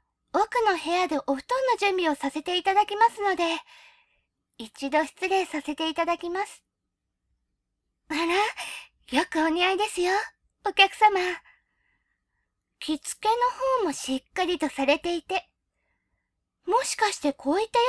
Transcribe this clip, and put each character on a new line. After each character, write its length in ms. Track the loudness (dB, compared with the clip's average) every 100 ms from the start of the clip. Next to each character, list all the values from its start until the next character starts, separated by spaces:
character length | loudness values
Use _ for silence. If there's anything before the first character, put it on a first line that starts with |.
| _ _ _
奥 300 | 0 2 2
の 140 | 2 2
部 140 | 0
屋 180 | 0 0
で 100 | -2 -2
お 80 |
布 80 | -2
団 240 | -2 0 2
の 40 | 2
準 120 | 2 2
備 120 | 0
を 60 |
さ 160 | 0 -2
せ 120 | -6
て 140 | -4 -2
い 60 |
た 120 | 0
だ 120 | 2 2
き 80 |
ま 140 | 4 2
す 120 | 4
の 120 | 0
で、 240 | 0 0 -2 -8 -20 -20 _ _ _ _ _ _ -16
一 320 | -16 -8 -2
度 140 | 0
失 240 | -2 -4 0
礼 180 | 0 0
さ 160 | -4
せ 120 | -6
て 140 | -4 -4
い 60 |
た 100 | -2
だ 140 | -2 -2
き 120 | -4
ま 160 | -6 -6
す。 160 | -10 _ _ _ _ _ _ _ _ _ _ _ _ _ _ -6
あ 60 |
ら、 1040 | -2 0 2 0 -2 -10 -12 -16 _ -4 -2
よ 80 | 0
く 140 | 0
お 80 | 0
似 160 | 2
合 80 | 0
い 60 | 0
で 100 | -2
す 140 | -2
よ、 100 | 0 0 -2 -12 _ _ -4
お 60 |
客 220 | 2 2
様。 240 | 6 4 4 0 -4 -12 _ _ _ _ _ _ _ _ _ _ _ _ -12
着 180 | -6 -6
付 300 | -6 -4 0
け 60 |
の 0 | 2 0 0 0 0
方 40 | 0
も 60 |
し 240 | -4 -4 -6
っ 160 | -6
か 120 | -4
り 140 | -2 -2
と 100 | -2
さ 160 | -2
れ 140 | 0 0
て 180 | 0 -6
い 60 |
て。 260 | -4 -6 -8 _ _ _ _ _ _ _ _ _ _ _ -2
も 180 | 0
し 120 | 0 -2
か 140 | -2
し 60 | 0
て 140 | -2
こ 200 | -2 -2
う 60 | 0
い 40 |
っ 60 | 0
た 80 | 2